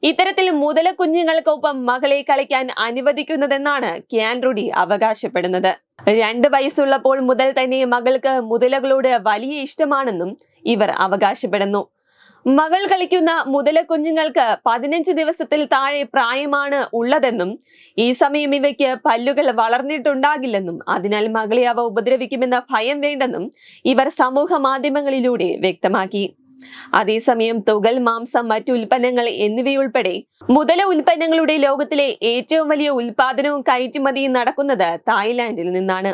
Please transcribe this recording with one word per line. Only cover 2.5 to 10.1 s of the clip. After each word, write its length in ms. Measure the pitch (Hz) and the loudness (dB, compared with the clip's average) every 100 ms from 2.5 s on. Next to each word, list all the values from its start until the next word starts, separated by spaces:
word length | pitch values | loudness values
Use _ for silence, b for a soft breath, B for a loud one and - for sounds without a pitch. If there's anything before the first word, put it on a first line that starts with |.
| 262 262 - 226 | -2 -2 -4 -4
അനുവദിക്കുന്നതെന്നാണ് 1040 | 240 262 285 285 311 277 277 285 285 240 165 - | -2 -2 -2 -2 -2 0 0 0 -2 -2 -6 -4
ക്യാൻറുഡി 520 | 233 220 247 254 226 220 - | -2 -2 -2 -2 -2 -2 0
അവകാശപ്പെടുന്നത്. 880 | 175 202 220 220 214 - 180 185 185 180 _ _ - 214 | 0 2 0 -2 -4 -2 -2 0 0 -2 _ _ 0 2
രണ്ട് 280 | 220 233 262 269 | 2 2 2 4
വയസ്സുള്ളപ്പോൾ 640 | 269 294 277 269 262 269 254 | 0 0 2 2 2 2 2
മുതൽ 200 | 247 262 269 | 2 2 2
തന്നെ 220 | 262 262 254 | 0 0 0
മകൾക്ക് 420 | 240 240 262 269 262 226 | 0 2 0 0 -2 -2
മുതലകളോട് 600 | 226 247 269 262 269 262 240 196 | 0 2 2 0 2 2 0 0
വലിയ 260 | 208 254 294 277 | -2 -2 -8 -8
ഇഷ്ടമാണെന്നും 680 | - 311 277 269 | -4 0 0 -2